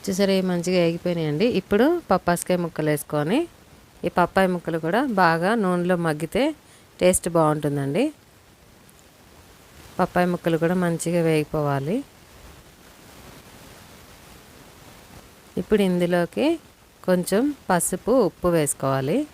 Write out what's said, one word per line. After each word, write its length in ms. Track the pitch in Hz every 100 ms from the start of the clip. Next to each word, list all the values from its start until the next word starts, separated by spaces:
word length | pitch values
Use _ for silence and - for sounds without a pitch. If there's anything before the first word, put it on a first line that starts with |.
| -
చూసారా, 280 | 190 196 190
ఇవి 60 | 185
మంచిగా 280 | 175 170 185
వేగిపోయినాయండి. 640 | 170 170 180 170 156 147 233 190
ఇప్పుడు 260 | - 208 269 349 -
పప్పాస్కాయ 480 | 185 - 175 - 180
ముక్కలు 260 | 170 - 151
వేసుకొని 460 | 151 - 151 147 240 339 - - - - - 175
ఈ 40 | -
పప్పాయి 300 | 170 - 190
ముక్కలు 260 | 180 160 165
కూడా 160 | 160 202 277 196
బాగా 320 | 175 165 180 233
నూనెలో 340 | 190 175 175 180
మగ్గితే 380 | 170 151 160 185 285 294 - - - -
టేస్ట్ 260 | 180 185 180
బాగుంటుందండి. 720 | 165 156 151 147 143 139 151 294 294 _ - - - - - - - - - - - - - - - - -
పప్పాయి 300 | 185 180 180
ముక్కలు 260 | 175 - 165
కూడా 140 | 165 185
మంచిగా 360 | 175 170 170 175 165
వేగిపోవాలి. 680 | 156 151 156 147 139 139 233 277 - - - - - - - - - - - - - - - - - - - - - - - - - - - - - - - - - - -
ఇప్పుడు 200 | 180 214 196
ఇందులోకి 580 | 180 175 175 170 - 269 330 - - - - -
కొంచెం 340 | 180 - 196 285 285 -
పసుపు, 440 | 180 - 180 - 262 190
ఉప్పు 220 | - 180 170
వేసుకోవాలి. 600 | 147 - 135 135 135 214 302